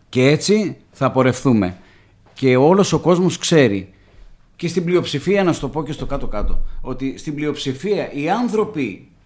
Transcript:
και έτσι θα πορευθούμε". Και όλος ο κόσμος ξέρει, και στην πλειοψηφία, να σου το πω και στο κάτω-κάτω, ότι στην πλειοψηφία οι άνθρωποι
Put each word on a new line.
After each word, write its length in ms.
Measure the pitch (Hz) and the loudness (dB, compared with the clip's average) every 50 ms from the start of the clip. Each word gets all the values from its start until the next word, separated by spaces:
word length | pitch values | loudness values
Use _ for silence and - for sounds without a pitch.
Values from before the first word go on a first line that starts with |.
| _ _ | _ _
και 180 | - 127 127 135 | 0 2 4 4
έτσι 500 | 151 156 165 - 202 214 214 160 - - _ _ | 4 2 2 2 2 2 0 -2 -6 -10 _ _
θα 200 | _ - 139 127 | _ -2 -2 0
πορευθούμε". 640 | - 131 127 127 120 - - 139 123 110 98 90 92 - - _ _ _ _ _ _ _ _ _ _ | 2 2 2 2 2 2 2 2 2 2 2 0 -4 -8 -16 _ _ _ _ _ _ _ _ _ _
Και 240 | - - 131 127 127 | -2 2 2 4 6
όλος 360 | 135 156 185 196 190 - - | 6 4 4 4 2 2 0
ο 60 | 151 | 0
κόσμος 380 | - 156 180 180 185 175 - - | 2 2 2 2 2 0 -2 -2
ξέρει, 520 | - - 180 160 139 117 101 98 95 - - _ _ _ _ - - - - - _ _ _ | -2 2 4 4 4 4 2 -2 -6 -10 -16 _ _ _ _ -20 -20 -20 -20 -20 _ _ _
και 120 | - - 175 | -10 -8 -6
στην 160 | - 185 170 | -4 -4 -2
πλειοψηφία, 580 | 165 180 175 160 - - 143 - 175 202 202 190 | 0 0 0 0 -2 -4 -4 -2 0 0 2 2
να 100 | 175 147 | 0 0
σου 60 | - | -2
το 100 | - 131 | -4 -6
πω 140 | 123 151 160 | -6 -6 -6
και 80 | - | -6
στο 140 | 151 - 127 | -8 -8 -6
κάτω-κάτω, 540 | 113 139 143 - - - 107 117 - - - - - - - | -6 -4 -4 -4 -4 -4 -2 0 2 2 2 2 0 -4 -6
ότι 360 | - 123 127 127 131 135 131 - | -8 -8 -6 -6 -6 -6 -8 -8
στην 180 | - 160 151 | -8 -8 -8
πλειοψηφία 760 | 139 151 151 143 - - 139 131 127 143 202 208 175 135 113 | -6 -4 -4 -4 -4 -4 -6 -6 -4 -2 -2 -2 -2 -4 -6
οι 180 | - 143 143 160 | -6 -6 -4 -2
άνθρωποι 800 | 190 233 247 233 190 214 208 214 - 160 135 110 92 - - - _ _ _ | -2 -2 -2 -2 0 -2 -2 -2 -4 -6 -6 -6 -6 -10 -16 -20 _ _ _